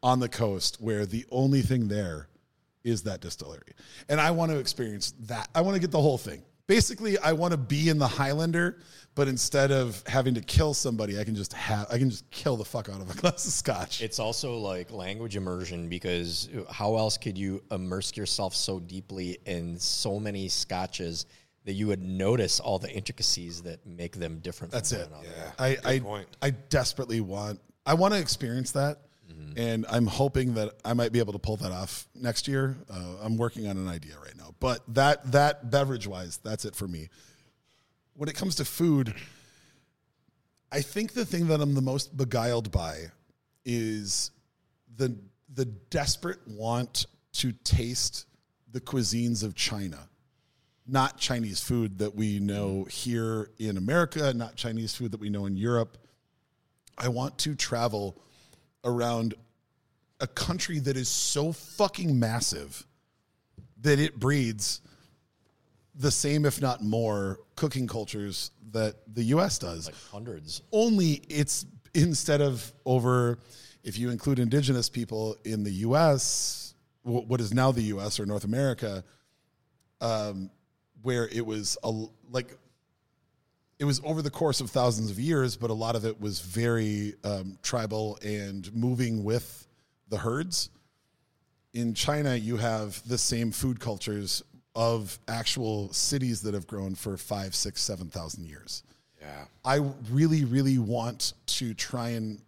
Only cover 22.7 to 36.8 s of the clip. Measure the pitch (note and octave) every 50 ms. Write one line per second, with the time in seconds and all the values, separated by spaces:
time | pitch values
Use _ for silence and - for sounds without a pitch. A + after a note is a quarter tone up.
22.7 | G2+ F#2+ - - - G2+ F#2+ - B2+ - A2+ - - - F2 E2+ E2+ E2+ F2 F2
23.7 | E2 - _ G2+ E2+ E2+ F2 E2+ - F#2+ F2 D#2+ D#2+ D#2+ D#2+ F2 E2+ - - E2+
24.7 | G2+ B2 F#2+ - - G2+ F2 D#2 D2+ D2+ D#2+ E2+ E2+ E2 D#2+ D#2+ - - C3 C3
25.7 | C3+ - - B2+ C3 C3+ A#2+ G#2 G#2 G2+ F#2+ - - _ - C#3 C3+ A2 - -
26.7 | - C#3+ B2 - - - C3+ A#2+ A2+ A2+ G#2+ F#2 F#2+ G2+ G#2 G#2 G#2 F#2 _ _
27.7 | _ _ _ C3+ D3+ E3 F#3 G3 G#3 G3+ E3 - - - - A#2 A#2 B2+ B2+ -
28.7 | - C#3+ C#3 C#3+ D3+ - - _ _ _ _ F#2 D#2+ D#2 D2+ D2 D2+ - A#2 A#2
29.7 | A2+ A2+ A2 A2 A2 A#2+ A#2+ G#2 F2+ - C3+ C#3 C3 C3+ B2+ B2 A#2+ A2+ G#2+ G#2+
30.7 | - - - A2 A#2+ A#2+ A#2+ A2+ A2 A#2+ A#2 G#2 G2+ G2 - - G#2+ F2+ - F#2+
31.7 | F#2 F2+ G2 F#2+ - - - _ _ - B2+ B2 A#2 - - - C#3 C3+ C3+ C3+
32.7 | C3 B2+ - _ G2+ F#2 F2+ F2+ F2+ F#2+ G#2+ A2 A2+ A2+ A#2+ A#2 - A#2 A2 G2+
33.7 | G2 F#2 F#2 F#2 F2 E2 D2 D2 D2+ D2 D2 D2 - - - - - _ - C3
34.7 | B2 A2+ - - A2+ C3+ C3+ C#3+ D3 C#3+ - C3 A#2+ C#3+ C#3+ D3 C#3+ - - A#2+
35.7 | A2 C#3+ C#3 C3+ C3 A#2 G2 G2+ G2 F2+ F#2 F2 - - _ A2 A2 G#2+ - G#2+
36.7 | - -